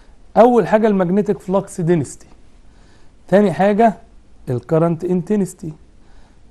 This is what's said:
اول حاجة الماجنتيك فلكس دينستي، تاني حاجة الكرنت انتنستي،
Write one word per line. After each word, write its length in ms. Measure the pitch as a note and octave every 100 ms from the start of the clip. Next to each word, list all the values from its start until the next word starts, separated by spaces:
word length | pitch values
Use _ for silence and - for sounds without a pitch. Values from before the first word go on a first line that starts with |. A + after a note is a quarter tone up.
| - - - F3+
اول 300 | A#3+ A#3+ D#3+
حاجة 200 | G#3+ A3
الماجنتيك 520 | G3 F3 G3 G#3 G3+
فلكس 420 | - F#3+ G3 -
دينستي، 460 | E3 F3 B2+ - - - - - - - - - - - -
تاني 260 | F#3+ G#3
حاجة 400 | D#3 G3 G3+ A3+ - - - - - -
الكرنت 540 | A#2+ - D#3+ E3+ D#3+
انتنستي، 680 | F3+ F3+ D#3+ G#3+ F#3 - E3 D#3 - - - - - - -